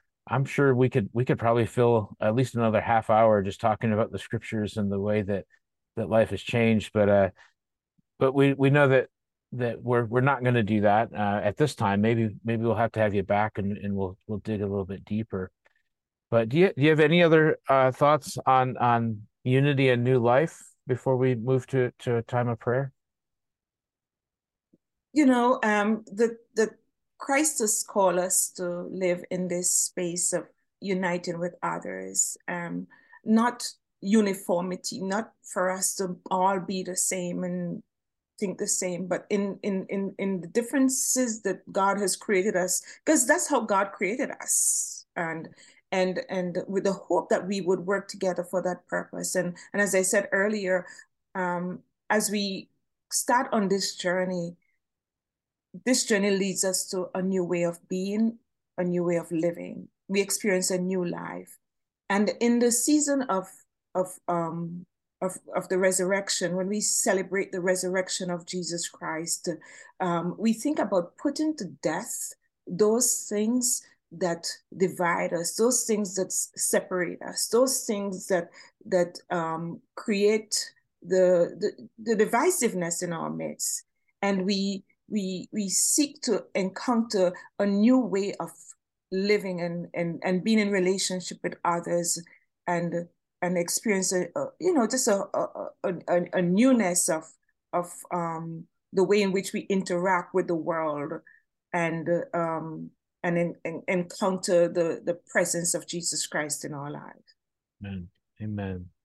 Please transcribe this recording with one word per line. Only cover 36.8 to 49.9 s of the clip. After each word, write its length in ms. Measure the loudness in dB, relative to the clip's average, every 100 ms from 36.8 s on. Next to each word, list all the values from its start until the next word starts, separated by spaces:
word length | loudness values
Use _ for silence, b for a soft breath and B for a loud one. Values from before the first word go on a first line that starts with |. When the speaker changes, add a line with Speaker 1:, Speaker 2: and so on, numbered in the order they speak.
Speaker 2:
the 120 | -4 -4
same 480 | -2 -2 -4 -4
and 380 | -4 -4 -6 -8 -12 _ _ _ _ -6
think 200 | -6 -4
the 80 | -4
same, 400 | -2 -4 -6 -4
but 180 | -6 -2
in, 260 | -2 -2 -4
in, 240 | -4 -4 -4
in, 240 | -4 -6 -4
in 220 | -4 -4
the 60 | -4
differences 920 | -4 0 2 2 2 0 0 0 -2
that 200 | -4 -4 -4
God 260 | 0 0 2
has 180 | -2 -2
created 400 | 0 0 2 0
us, 280 | 0 -2 B B
'cause 220 | 2 4 4
that's 240 | 2 2
how 120 | 0
God 320 | 0 0 0
created 360 | -2 -4 -2 -6 -6
us. 640 | -2 0 0 0 -4 -10 -10 -6
And, 340 | -6 -6 -10 b b b _
and, 280 | 0 0 -2 -4
and 300 | -4 -4 -4 -4
with 160 | -2
the 100 | 0
hope 360 | -2 0 0 2
that 180 | 0 0
we 140 | -2
would 180 | 0 0
work 280 | 0 -4 -4
together 360 | -4 -2 -2
for 180 | -4 -4
that 240 | -4 -4 _
purpose. 460 | -8 -6 -8 -4
And, 240 | -2 -2 -6 B
and 80 | -2
as 140 | 2